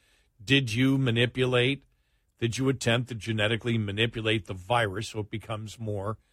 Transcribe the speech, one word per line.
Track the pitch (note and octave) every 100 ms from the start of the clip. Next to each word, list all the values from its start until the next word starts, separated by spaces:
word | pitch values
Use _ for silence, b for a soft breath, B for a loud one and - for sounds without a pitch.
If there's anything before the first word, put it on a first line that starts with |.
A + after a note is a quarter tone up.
| _ _ _ _
did | G2+ C#3 B2+
you | A2 C3 C3+
manipulate, | C3 A#2 B2 B2 B2+ B2 B2+ C#3 - _ _ _ _ _
did | A#2 A2
you | C3+
attempt | B2+ A#2+ A#2 A#2+
to |
genetically | A2+ A2+ A2 G#2 A2+ A#2+ A#2
manipulate | G2+ G2 A#2 A#2 A2 A2 -
the |
virus | F#2+ F2+ A#2+ A2 F#2+ A2
so | A2
it | G2+
becomes | A2 - G#2+ G#2+ -
more | A2 G#2 G2+ G#2+ _